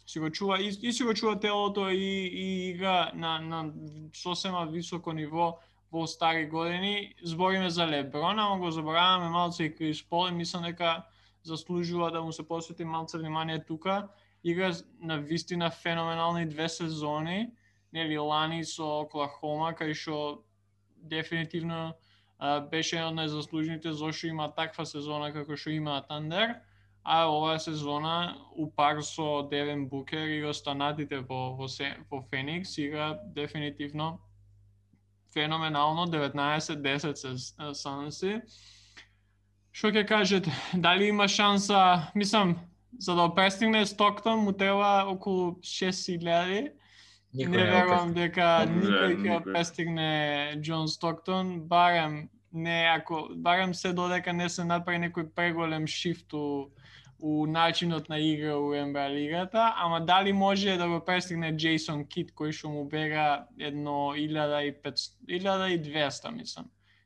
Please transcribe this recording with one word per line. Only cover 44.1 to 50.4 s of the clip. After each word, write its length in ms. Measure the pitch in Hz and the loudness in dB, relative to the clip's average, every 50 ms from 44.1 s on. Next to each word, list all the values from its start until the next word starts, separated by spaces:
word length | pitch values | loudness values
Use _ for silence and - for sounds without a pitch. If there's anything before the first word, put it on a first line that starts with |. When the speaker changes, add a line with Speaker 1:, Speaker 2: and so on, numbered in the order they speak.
| 202 - - 226 226 220 | 4 2 2 2 4 4
Speaker 1:
му 120 | 214 202 | 4 2
треба 520 | 196 196 196 196 196 202 202 202 202 196 196 | 2 2 2 2 4 4 4 6 6 4 4
околу 520 | 196 190 190 - 202 190 185 180 175 170 - | 2 -2 -4 -2 0 0 2 0 0 -2 -6
шест 460 | - - - - 190 185 185 - - - | -10 -10 -4 -2 0 0 0 -2 -4 -4
илјади. 640 | 180 170 170 170 170 170 175 180 190 208 277 294 - - _ _ - - - - - _ _ _ - | -4 -2 2 2 4 4 4 2 0 0 -2 -4 -8 -14 _ _ -20 -20 -20 -20 -20 _ _ _ -6
Speaker 2:
Никој 120 | 131 131 175 | -2 0 2
Speaker 1:
Не 40 | 180 | 4
Speaker 2:
не 80 | 185 185 | 4 6
Speaker 1:
верувам 460 | 180 180 180 180 180 180 180 175 170 | 8 8 6 8 6 6 4 4 2
Speaker 2:
опрестигне. 40 | 170 | 2
Speaker 1:
дека 520 | 175 175 170 175 185 175 170 165 165 160 | 2 0 2 2 4 6 6 8 6 6
Speaker 3:
Не, 140 | 160 170 175 | 4 4 4
Speaker 1:
никој 320 | 190 202 202 190 185 190 | 4 4 6 6 6 4
ќе 80 | 175 196 | 4 2
Speaker 3:
никој. 160 | 202 185 170 | 2 2 0
Speaker 1:
опрестигне 760 | 170 175 190 170 170 170 170 - - 165 170 165 160 160 156 156 151 151 147 147 143 | 0 0 0 0 0 0 0 -2 -4 -4 -2 0 0 0 0 2 2 0 0 0 0